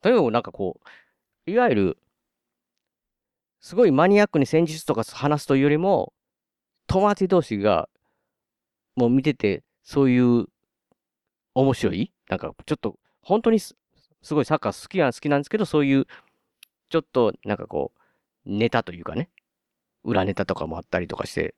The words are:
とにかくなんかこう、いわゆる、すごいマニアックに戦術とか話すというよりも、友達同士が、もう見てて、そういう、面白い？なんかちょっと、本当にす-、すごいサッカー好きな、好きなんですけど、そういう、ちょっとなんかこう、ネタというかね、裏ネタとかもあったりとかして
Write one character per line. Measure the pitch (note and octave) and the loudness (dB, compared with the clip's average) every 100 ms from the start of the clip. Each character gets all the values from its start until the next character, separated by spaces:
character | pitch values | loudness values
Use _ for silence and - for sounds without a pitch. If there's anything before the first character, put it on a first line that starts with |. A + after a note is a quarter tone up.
と | G3+ | 4
に | B3 | 2
か | |
く | C3 | 2
な | A2+ | 0
ん | |
か | - | -4
こ | - F#2+ - - - _ _ _ _ - | -8 -8 -8 -20 -20 _ _ _ _ -4
う、 | |
い | G#3+ | 0
わ | B3 | 2
ゆ | A2+ | 2
る、 | F#2+ - _ _ _ _ _ _ _ _ _ _ _ _ _ _ _ _ | 0 -2 _ _ _ _ _ _ _ _ _ _ _ _ _ _ _ _
す | - F3+ | -8 2
ご | A3+ | 4
い | |
マ | C3+ F3+ | 4 4
ニ | G3+ | 4
ア | G#3 | 4
ッ | |
ク | D#3 | 2
に | C#3 | 2
戦 | D#3+ E3+ | 2 0
術 | D#3+ - | -4 -4
と | A2+ | -4
か | |
話 | A2 - C#3+ D3+ | -4 -4 -2 -2
す | - | 0
と | C3+ | 2
い | |
う | |
よ | C#3+ | 2
り | D3+ | 2
も、 | F#3 E3 - _ _ _ _ _ _ _ - | 0 0 -2 _ _ _ _ _ _ _ -2
友 | F#3+ G3+ | 0 2
達 | G#3 F#3 | 0 2
同 | F#3 | 2
士 | - G#2 | 0 -2
が、 | G#2 F2 - _ _ _ _ _ _ _ _ _ _ - | 2 0 -2 _ _ _ _ _ _ _ _ _ _ -2
も | A#2+ | 2
う | |
見 | C3 | 2
て | C#3 | 0
て、 | - G#2 F2+ _ _ | -2 -2 -2 _ _
そ | _ C#3+ C3+ | _ 0 2
う | |
い | B2 | 4
う、 | B2 A#2+ - _ _ _ _ _ _ _ _ _ _ | 4 2 -2 _ _ _ _ _ _ _ _ _ _
面 | - C3+ | 0 2
白 | B2 G#2+ | 2 -2
い？ | F#2 C3 _ _ | -2 -8 _ _
な | F#2 | -8
ん | |
か | F2 - - | -6 -14 -8
ち | |
ょ | D3+ | -6
っ | |
と、 | G#2+ - _ _ | -6 -10 _ _
本 | - G#3 | -2 0
当 | A#3 | 2
に | A3 | 0
す-、 | - _ _ _ _ _ | -2 _ _ _ _ _
す | - | -4
ご | D3+ | -2
い | C3 | 0
サ | D#3 | -2
ッ | |
カ | G#2+ | -2
ー | - | -8
好 | - | -8
き | F#3+ | -2
な、 | C#3 | -2
好 | - | -2
き | D3+ | -2
な | C#3+ | -2
ん | |
で | |
す | C#3+ | -2
け | G#3+ | -4
ど、 | G3 | -2
そ | D#3 | 0
う | C#3 | 2
い | C3+ | 2
う、 | C3 - _ _ _ _ - _ _ | 0 -10 _ _ _ _ -20 _ _
ち | E3 | -4
ょ | |
っ | |
と | - C3 A2 - | -2 0 0 -2
な | - G#2 | -6 -6
ん | |
か | F2 | -4
こ | E2 C2 _ | -6 -6 _
う、 | _ _ _ _ - | _ _ _ _ -8
ネ | G2+ A#2 | -2 0
タ | B2 | -2
と | G2+ | -4
い | F2 | -12
う | |
か | - - | -10 -8
ね、 | F3 _ _ _ _ _ _ _ | -10 _ _ _ _ _ _ _
裏 | - G2 F#2+ | -4 -2 -2
ネ | |
タ | G2 F#2+ | -4 -6
と | F#2 | -6
か | D#2+ | -6
も | E2 | -10
あ | |
っ | |
た | - F2+ | -6 -6
り | F2 | -6
と | - | -8
か | - | -8
し | |
て | - D#2 | -6 -6